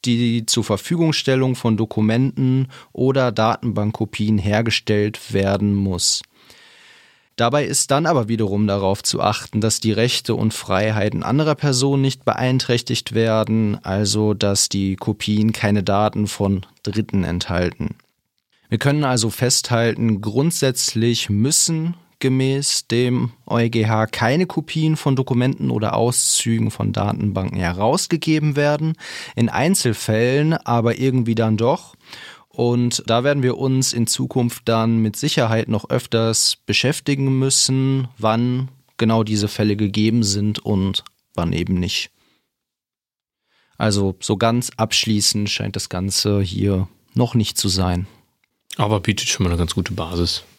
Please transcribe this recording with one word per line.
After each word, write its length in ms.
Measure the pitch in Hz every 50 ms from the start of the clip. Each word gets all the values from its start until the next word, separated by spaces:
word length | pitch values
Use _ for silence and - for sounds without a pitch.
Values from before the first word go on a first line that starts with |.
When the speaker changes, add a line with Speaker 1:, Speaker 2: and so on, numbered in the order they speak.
| -
Speaker 1:
die 400 | 127 120 117 120 120 117 120 110 -
zur 160 | - 120 110
Verfügungstellung 920 | - 107 95 - - 175 170 170 160 151 - - - 131 131 131 131 127
von 220 | - - 117 110 104
Dokumenten 920 | 113 110 - - 110 107 113 117 131 139 - - 135 127 127 131 135 131 - - - _ _
oder 380 | - 127 131 135 135 127 123
Datenbankkopien 1080 | 107 110 110 110 110 - - 120 101 107 104 104 107 - 110 104 - - 107 104 110 104
hergestellt 920 | - 104 104 107 117 117 107 - _ - 107 104 104 107 107 - - - 107
werden 420 | 98 95 98 98 98 101 104 101
muss. 480 | 101 98 95 92 87 - - - - - _ _ _ - - - - - - - - - - - - - _ _ _ _ _ _
Dabei 300 | - 117 117 131 147 143
ist 260 | - 139 - - -
dann 140 | 139 139 165
aber 220 | 160 170 139 113 104
wiederum 400 | 117 110 110 98 98 101 107 104
darauf 360 | 98 101 98 95 98 - -
zu 180 | - - 117
achten, 400 | - 104 104 - - - - 110
dass 180 | 104 113 - -
die 120 | - 110
Rechte 440 | 107 98 113 123 123 - - - 113
und 180 | 113 107 110 -
Freiheiten 680 | - - - 98 92 104 107 110 107 98 107 - - -
anderer 320 | - 117 143 156 151 151
Personen 460 | - - 147 131 123 131 139 139 139
nicht 220 | 135 135 131 - _
beeinträchtigt 920 | - - - 123 127 127 131 - - 123 117 - - 123 - - - 110
werden, 640 | 110 113 113 110 110 110 - 110 110 110 104 104 - -
also 500 | - 95 101 104 98 104 107 107 107 104
dass 360 | 92 - 101 98 98 - -
die 260 | - 101 98 98 95
Kopien 560 | 92 - - 107 - - - 107 104 107 113
keine 320 | 107 - - 104 101 107 95
Daten 440 | 101 98 98 107 107 - 107 104 101
von 380 | - - 104 98 98 95 95 - _ _ _
Dritten 400 | 104 98 107 107 - - 98 90
enthalten. 720 | 82 85 90 - - 87 87 90 87 - - 78 76 - _ _ _ _ _ _ _ _ _ _ _ _ _ _ _
Wir 80 | - 110
können 260 | - 143 139 151 147
also 260 | 135 127 120 107 113
festhalten, 920 | - - 127 123 123 - - - 123 117 117 117 107 - 113 113 107 98
grundsätzlich 1080 | 104 107 104 123 139 170 165 - - 131 127 - - - - 113 110 120 120 113 - -
müssen 680 | 101 101 110 139 160 - - - 165 160 160 170 170 - _ _ _ _
gemäß 680 | - 135 131 131 131 131 135 139 143 - - - - _
dem 460 | 113 117 123 123 123 123 120 120 - _ _ -
E 160 | 113 117 117
U 40 | 117
G 180 | 117 117 107 110
H 200 | 113 107 110 110
keine 380 | - - 117 113 131 165 185
Kopien 500 | 180 - - 151 - - 160 156 156 156
von 220 | 151 - 147 135 127
Dokumenten 520 | 131 - 131 117 123 131 143 - 151 135
oder 240 | 123 113 107 110 -
Auszügen 760 | - 113 120 123 - - - - - - 117 117 113 113 110
von 220 | - - 110 104 101
Datenbanken 680 | 104 101 104 - - - 104 95 95 92 95 - 98
herausgegeben 960 | 92 85 87 92 101 113 143 170 - - 175 156 - 160 156 156 151 151 143
werden, 380 | 143 147 147 147 151 156 160 160 _ - - - - - - -
in 140 | - 120 113
Einzelfällen 1040 | - - 127 165 196 - - 127 107 - - - 110 110 117 123 131 143 147 156 165
aber 440 | - - - 120 120 110 120 113 -
irgendwie 360 | 127 135 127 131 117 117 113
dann 220 | 110 113 110 110 101
doch. 380 | 113 120 151 185 - - - _ _ - - - - - - - _ _
Und 560 | _ - 120 120 120 120 120 120 113 - - -
da 160 | 113 120 123
werden 200 | 143 143 143 127
wir 140 | 123 120 -
uns 340 | 131 131 131 131 131 -
in 160 | - 120 117 -
Zukunft 560 | - - 127 127 - 131 120 120 - - _
dann 340 | - 113 113 113 113 113 113
mit 160 | 110 110 101
Sicherheit 520 | - - 151 - - 127 110 113 110 - -
noch 220 | 110 107 - -
öfters 680 | 123 127 - - - 113 113 113 113 - - - - _ _
beschäftigen 760 | - 107 - - 127 151 - - - 143 135 135 135 131 131
müssen, 680 | 131 135 135 - - - 131 131 131 135 135 135 131 127 - -
wann 520 | 110 110 110 117 120 123 123 127 131 131 - _ _ _ _ _
genau 260 | 113 110 113 113 110
diese 240 | 107 107 104 101 104
Fälle 280 | - - 110 107 101
gegeben 480 | 101 107 101 98 107 107 110 113 120 113
sind 360 | 101 98 101 101 107 104 -
und 440 | - - 107 95 95 98 92 - - - _ _ _ _ _
wann 200 | - 85 85 87
eben 220 | 82 87 90 92
nicht. 360 | 90 90 90 - - - - _ _ _ _ _ _ _ _ _ _ _ _ _ _ _ _ _ _ _ _ _ _ _ _ _ _ _ _ _ _ _ _ _ _
Also 380 | - 110 101 101 98 95 92 _
so 180 | - - 113 92
ganz 320 | 117 113 117 123 120 - - -
abschließend 720 | 113 110 - - - 113 110 104 98 - - 104 104 101
scheint 260 | - - 104 104 98
das 140 | 98 - -
Ganze 520 | - 90 92 98 95 - - 104 101 101
hier 460 | 98 87 92 98 101 101 98 92 95 - _ _ _ _ _
noch 220 | 120 123 117 -
nicht 220 | 120 104 - - -
zu 100 | - 101
sein. 380 | 92 95 92 90 90 90 95 - - _ _ _ _ _ _ _ _ _ _ _ - -
Speaker 2:
Aber 220 | 117 104 107 101
bietet 280 | 90 - 101 - - -
schon 180 | - - 95
mal 40 | 87
eine 80 | 85 82
ganz 160 | 87 80 -
gute 200 | - 90 - 90
Basis 500 | 85 82 80 90 87 87 85 - - - - _